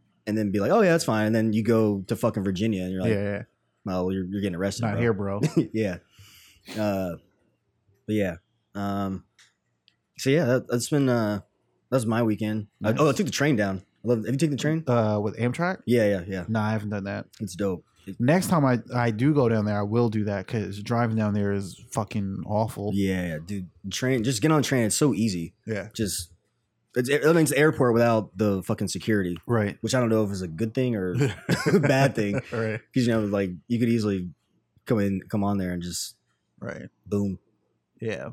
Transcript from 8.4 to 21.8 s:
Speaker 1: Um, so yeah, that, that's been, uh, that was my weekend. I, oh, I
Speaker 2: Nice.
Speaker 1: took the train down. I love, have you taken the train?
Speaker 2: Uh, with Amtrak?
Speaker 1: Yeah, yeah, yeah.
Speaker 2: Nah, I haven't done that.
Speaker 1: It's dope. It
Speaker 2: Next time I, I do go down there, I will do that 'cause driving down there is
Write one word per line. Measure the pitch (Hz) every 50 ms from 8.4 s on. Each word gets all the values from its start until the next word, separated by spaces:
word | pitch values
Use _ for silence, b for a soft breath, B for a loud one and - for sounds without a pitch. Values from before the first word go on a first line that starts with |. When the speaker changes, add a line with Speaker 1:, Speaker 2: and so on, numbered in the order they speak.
| _ _ _ _ _ _ -
Speaker 1:
Um, | 101 101 101 98 101 98 95 95 95 - _ _ b b b b b _ _ _ _ _ _ _ _ _ _ _ -
so | - 131
yeah, | 139 165 156
that, | 120 127 123 - -
that's | 120 120 117 -
been, | 156 143 139 131
uh, | 123 117 110 104 104 95 - _ _ _ _ _ _ _ _ -
that | 127
was | 135 110
my | 113 110 113
weekend. | 120 110 107 - 110 107 107 110 104 - _ -
I, | 104 110
oh, | 107 98 151
I | 147
Speaker 2:
Nice. | 127
Speaker 1:
took | - 202
the | 147
train | - - 139 151 139
down. | 104 104 98 95 92 - _ _ _ -
I | 110
love, | 120 110 107
have | 110 131
you | 135
taken | 170 151 143
the | 120
train? | - 147 160 165 160
Speaker 2:
Uh, | - 123 117 110 107 107 104
with | 104 107 -
Amtrak? | - 113 123 120 - 170 180 190 - -
Speaker 1:
Yeah, | 113 120 120 110
yeah, | 104 101 92 87
yeah. | 98 95 92 87 107
Speaker 2:
Nah, | 110 110 107
I | 107
haven't | 110 107 104 104
done | 104 101 98
that. | 98 101 104 - _ _ -
Speaker 1:
It's | 110 95 -
dope. | - 104 98 90 85 - B B B B
It | 98 95 -
Speaker 2:
Next | 120 131 165 190 180 -
time | 185 160 143
I, | 131 123 113 - - 123
I | 123 120 117
do | 110 104 127 147
go | 151 143 127 113
down | 113 110 104
there, | 107 104 104
I |
will | 101 101 110 120 120 113
do | 107 110 101
that | 104 101 98 92
'cause | - - 110 101 95 98 104
driving | 104 - 120 117 120 113 110
down | 110 107 104
there | 101 104 101 101
is | 101 98 98 87 - -